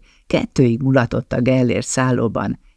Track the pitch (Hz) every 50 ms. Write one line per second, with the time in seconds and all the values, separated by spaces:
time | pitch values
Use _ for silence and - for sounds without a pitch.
0 | - _ _ _ _ - - - 233 - _ - 135 120 117 120 131 135 131 131
1 | 117 120 - 120 - - - - 123 123 127 131 127 120 95 98 - - - 135
2 | 127 131 127 110 117 110 - - - - - - _ _ _